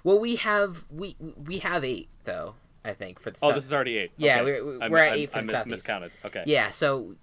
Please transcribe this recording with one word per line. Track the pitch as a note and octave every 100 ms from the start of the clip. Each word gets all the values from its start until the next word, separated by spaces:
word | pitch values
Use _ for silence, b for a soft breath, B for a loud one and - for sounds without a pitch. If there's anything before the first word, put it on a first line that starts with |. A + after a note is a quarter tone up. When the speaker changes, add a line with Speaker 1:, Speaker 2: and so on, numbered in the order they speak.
Speaker 1:
Well, | E3+ G#3
we | A#3 A#3
have, | A3 G#3 G3+ E3 -
we, | D3+ G3 - D#3 -
we | C#3+ F#3
have | F#3+ F3
eight, | C3 G#2+ - -
though, | - F2+ E2 A2+ - _
I | A2
think, | G2 F#2+ F#2
for | A2+
the | G2
Speaker 2:
Oh, | D3
Speaker 1:
South. |
Speaker 2:
this | C#3+
is | C3+
already | C#3+ B2 A2
eight. | G#2 -
Speaker 1:
Yeah, | D3 B2
Speaker 2:
Okay. | B2+ C3+
Speaker 1:
we, | C#3+ B2+
we, |
Speaker 2:
I'm, | A2+
Speaker 1:
we're | D#3+
at | D#3
Speaker 2:
I'm, | D3
Speaker 1:
eight | C#3+
for | A#2
Speaker 2:
I |
Speaker 1:
the | A2
Speaker 2:
mis-, |
Speaker 1:
Southeast. | A#2+ A2+
Speaker 2:
miscounted. | A2 - G2+ F2 -
Okay. | G#2 G2+ F2
Speaker 1:
Yeah, | C#3+ G#2
so | - D3 C3+ F#2 -